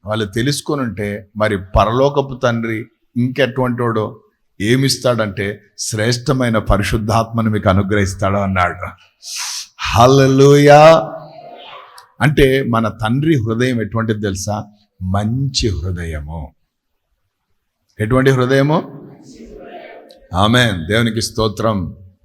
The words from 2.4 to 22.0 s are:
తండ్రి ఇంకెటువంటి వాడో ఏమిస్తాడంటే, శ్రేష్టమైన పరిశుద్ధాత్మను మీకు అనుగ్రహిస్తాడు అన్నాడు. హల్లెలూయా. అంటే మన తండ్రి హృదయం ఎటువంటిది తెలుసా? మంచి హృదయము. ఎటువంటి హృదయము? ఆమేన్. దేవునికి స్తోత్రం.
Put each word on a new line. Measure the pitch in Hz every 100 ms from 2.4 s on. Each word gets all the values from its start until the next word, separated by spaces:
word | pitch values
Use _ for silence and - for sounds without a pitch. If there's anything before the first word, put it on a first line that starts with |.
తండ్రి | 123 117 113 110 - _ _ 120
ఇంకెటువంటి | 123 127 127 120 123 120
వాడో | 120 107 104 - _ _ _ _
ఏమిస్తాడంటే, | 101 127 135 - 131 117 110 95 101 107 _ -
శ్రేష్టమైన | - 107 110 120 - 131 120 110
పరిశుద్ధాత్మను | - 101 98 117 107 110 113 117 113
మీకు | 107 98
అనుగ్రహిస్తాడు | 95 95 104 95 95 98 101
అన్నాడు. | 98 92 87 85 - - _ _ - - - - - -
హల్లెలూయా. | - - 123 139 135 135 139 143 143 143 156 165 - - - - - - - - - - _ _
అంటే | - 147 135 135
మన | 117 113 110
తండ్రి | 101 110 127 151 147
హృదయం | 107 113 127 120
ఎటువంటిది | 104 113 110 107
తెలుసా? | 104 95 104 104 - _ _ _
మంచి | 92 98 107 127 135 - 117
హృదయము. | 82 90 85 85 78 73 80 73 _ _ _ _ _ _ _ _ _ _ _ _ _ _ -
ఎటువంటి | 110 127 135
హృదయము? | 131 123 135 139 165 - - - - - - - - - - - - - - _
ఆమేన్. | 90 104 123 120 92 80
దేవునికి | 110 117 107
స్తోత్రం. | 107 - 110 101 113 104 78 -